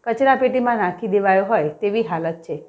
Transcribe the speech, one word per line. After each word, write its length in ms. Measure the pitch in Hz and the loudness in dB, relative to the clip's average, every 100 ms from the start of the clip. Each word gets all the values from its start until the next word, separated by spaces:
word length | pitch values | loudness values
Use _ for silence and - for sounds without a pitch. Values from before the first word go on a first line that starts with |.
કચરાપેટીમાં 760 | - 226 269 262 254 254 240 233 | -4 0 2 4 2 0 0 0
નાખી 320 | 185 175 220 | -2 -4 -2
દેવાયો 360 | 202 196 190 | 0 4 2
હોય 240 | 196 220 151 | 2 0 -2
તેવી 340 | 151 208 214 | -4 -4 -2
હાલત 400 | 175 170 165 165 | -2 -4 -4 -8
છે. 140 | - 151 | -10 -12